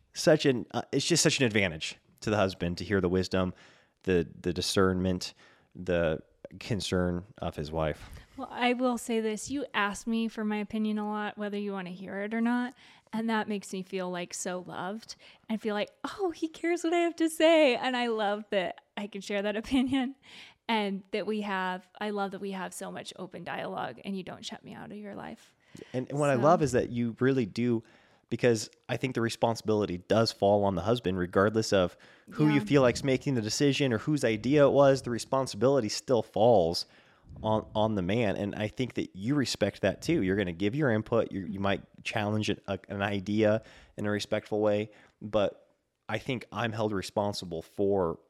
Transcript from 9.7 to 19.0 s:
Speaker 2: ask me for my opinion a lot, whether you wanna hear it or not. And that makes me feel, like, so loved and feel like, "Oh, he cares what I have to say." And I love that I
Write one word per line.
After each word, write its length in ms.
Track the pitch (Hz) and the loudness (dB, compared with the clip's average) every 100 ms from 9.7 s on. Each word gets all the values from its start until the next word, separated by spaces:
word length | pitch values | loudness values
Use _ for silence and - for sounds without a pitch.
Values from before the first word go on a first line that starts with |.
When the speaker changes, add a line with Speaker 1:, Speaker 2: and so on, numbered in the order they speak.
Speaker 2:
ask 320 | 214 202 196 233 | -2 -2 -4 -4
me 220 | 226 226 | -2 -2
for 160 | - | -4
my 120 | 214 208 | -4 -4
opinion 400 | 208 220 214 214 | -4 -4 -4 -4
a 100 | 208 | -4
lot, 300 | 208 208 - | -6 -6 -8
whether 180 | 208 202 | -8 -6
you 140 | 208 | -6
wanna 180 | 196 180 | -8 -8
hear 300 | 180 185 196 | -12 -10 -8
it 120 | 208 | -4
or 60 | 226 | -2
not. 340 | 233 247 247 - - - _ | 0 0 -4 -10 -20 -20 _
And 180 | 220 226 | -6 -2
that 180 | 220 208 | -2 -2
makes 240 | 202 - | -6 -6
me 100 | 190 | -10
feel, 280 | 185 190 180 | -6 -6 -4
like, 240 | 180 175 | -6 -8
so 300 | - 190 180 180 | -8 -6 -8 -8
loved 480 | - 180 220 - - - - - | -8 -8 -10 -14 -20 -20 -16 -6
and 140 | 220 | -4
feel 120 | 220 | -2
like, 160 | 208 - - | -2 -4 -6
"Oh, 280 | 277 - 370 | -10 -4 -4
he 160 | 311 320 | -2 -6
cares 360 | - 330 339 | -4 -2 0
what 80 | 330 | 0
I 60 | 349 | 2
have 180 | 339 330 | 0 0
to 140 | 320 | 0
say." 460 | - 320 320 285 240 | 4 6 8 6 4
And 200 | 262 247 | -2 -2
I 120 | 240 | -2
love 360 | 220 202 208 214 | 0 0 -2 -2
that 300 | 202 175 - _ | -2 -2 -6 _
I 100 | - | -10